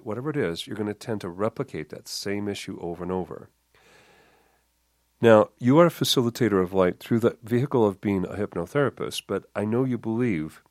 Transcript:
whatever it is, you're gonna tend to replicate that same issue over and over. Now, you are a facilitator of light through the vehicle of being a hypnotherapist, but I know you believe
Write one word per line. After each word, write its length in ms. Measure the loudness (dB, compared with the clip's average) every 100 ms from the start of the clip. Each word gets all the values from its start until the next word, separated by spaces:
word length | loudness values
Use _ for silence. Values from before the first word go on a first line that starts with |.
whatever 260 | -8 -8 -6
it 80 | -2
is, 300 | -2 -4 -8
you're 100 | -6
gonna 160 | -6
tend 280 | -6 -6 -8
to 80 | -8
replicate 600 | -6 -4 -4 -8 -8 -10
that 180 | -12 -12
same 400 | -10 -6 -6 -6
issue 300 | -8 -10 -10
over 220 | -10 -8
and 100 | -4
over. 380 | -4 -6 -10 -18 _ _ _ _ -20 _ _ _ _ _ _ _ _ _ _ _ _
Now, 280 | 8 8 8 _
you 200 | 4 6
are 80 | 6
a 20 |
facilitator 720 | 4 0 2 0 0 2 2
of 120 | 2
light 260 | 2 2 0
through 200 | -2 0
the 180 | 2 0
vehicle 420 | -2 -2 0 2 2
of 140 | 2
being 240 | 0 0
a 120 | -2 -4
hypnotherapist, 880 | -6 -6 -4 -2 -2 -2 -8 -8 -6
but 180 | -6 -6
I 120 | -6 -2
know 180 | 0
you 140 | 0 -2
believe 640 | -4 -2 -2 -2 -6 -12 _